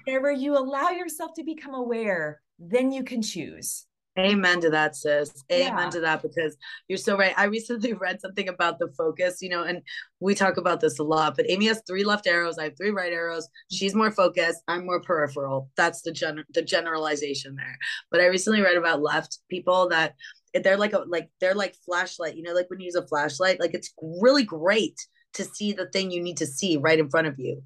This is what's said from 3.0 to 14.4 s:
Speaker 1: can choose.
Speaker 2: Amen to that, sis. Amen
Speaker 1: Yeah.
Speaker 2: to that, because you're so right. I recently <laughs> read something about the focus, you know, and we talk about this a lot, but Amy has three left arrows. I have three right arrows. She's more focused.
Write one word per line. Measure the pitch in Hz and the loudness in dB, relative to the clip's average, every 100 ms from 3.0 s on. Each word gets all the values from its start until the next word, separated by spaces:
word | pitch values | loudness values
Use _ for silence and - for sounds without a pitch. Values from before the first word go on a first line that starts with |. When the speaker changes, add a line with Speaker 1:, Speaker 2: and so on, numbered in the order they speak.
Speaker 1:
can | 254 247 | -4 -4
choose. | 208 180 120 80 - - - _ _ - | -4 -6 -8 -10 -10 -10 -14 _ _ 0
Speaker 2:
Amen | 190 208 185 175 | 2 4 4 4
to | 165 | 4
that, | 156 156 - | 4 2 0
sis. | 151 147 147 - - | 0 0 0 -6 -2
Amen | 175 180 196 | 0 2 0
Speaker 1:
Yeah. | 175 | -2
Speaker 2:
to | 170 | 0
that, | 160 156 | 0 0
because | - 165 156 - - - - | -2 -4 -4 -6 -14 -18 -8
you're | 185 | -4
so | 214 196 | 0 2
right. | 190 175 | 4 4
I | |
recently | 202 226 220 240 233 | 2 0 -4 -4 -2
<laughs> | 196 | -2
read | 185 190 | -4 -6
something | 190 196 185 | -6 -6 -6
about | 180 170 165 | 0 0 0
the | 170 - | -4 -2
focus, | 160 156 180 180 | -2 0 -2 -2
you | 185 | -6
know, | 175 | -4
and | 170 180 - - - _ | -4 -6 -8 -16 -16 _
we | 185 | 0
talk | 202 196 185 | 2 2 2
about | 175 165 | 0 2
this | 156 135 | 2 0
a | |
lot, | 151 156 156 139 | 2 2 2 2
but | 160 | 0
Amy | 185 214 | 2 2
has | 214 - | 0 -2
three | 190 | -2
left | 202 208 190 | 0 0 2
arrows. | 175 170 160 | 0 0 -4
I | |
have | 156 151 | -8 -4
three | 196 | -4
right | 202 180 | -2 -2
arrows. | 170 170 165 160 - - | -4 -4 -6 -8 -16 -10
She's | 185 196 | -4 0
more | 208 220 | 2 2
focused. | 214 180 175 | 4 2 4